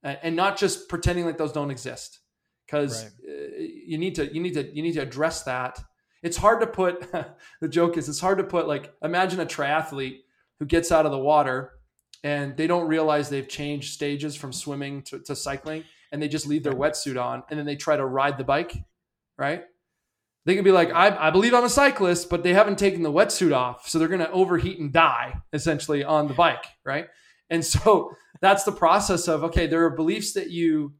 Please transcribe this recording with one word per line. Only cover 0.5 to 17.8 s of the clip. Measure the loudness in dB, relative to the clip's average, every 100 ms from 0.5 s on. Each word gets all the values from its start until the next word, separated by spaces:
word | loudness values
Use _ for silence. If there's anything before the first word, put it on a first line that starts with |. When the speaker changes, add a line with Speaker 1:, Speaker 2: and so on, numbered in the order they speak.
| 2
Speaker 1:
just | -2 -2 -8
pretending | -4 -2 0 -2
like | -2
those | -4
don't | -4 -6
exist, | -8 -12 -14 -18 _ _ _ _ _ _
'cause, | -2 -2 -4
Speaker 2:
Right. | -12 _ -16
Speaker 1:
uh, | -12 -12 -10 -12 -12 -8
you | -6
need | -4 -4
to, | -6
you | -4
need | -4 -4
to, | -6 -6
you |
need | -4
to | -4
address | -6 -2 -4 -4
that. | -8 -6 -6 -10 -20 _ _ _
It's | -8 2
hard | 4 4
to | 0
put, | 0 0 0 -8
<laughs> | -8 -8 -16 -20 _
the | -2
joke | 2 2 2
is, | -4
it's | -2
hard | 0 0
to |
put, | 0 -2 0
like, | -4 -6 _
imagine | -4 0 0 -2
a | -6
triathlete | -4 0 0 -2 -6 -8 -8 _ _ _ _
who | 0
gets | 0 4
out | 4 4
of |
the | 2
water | 2 4 2 -2 -6 -18 _ _ _ -10
and | -4 -4 -4 -4
they | 0
don't | 0 2
realize | 2 2 2 0
they've | -6 -6
changed | -8 -6 -6 -8
stages | -6 -6 -4 -6 -8
from | -12
swimming | -10 -8 -8 -8 -10
to, | -12 -16
to | -10 -8
cycling, | -6 -8 -8 -12 -12 _ _
and | -6
they | -4
just | -4 -2
leave | -2
their | -2
wetsuit | 0 0 -2 -6 -4
on, | -4 -6 -8
and | -8
then | -8
they |
try | -6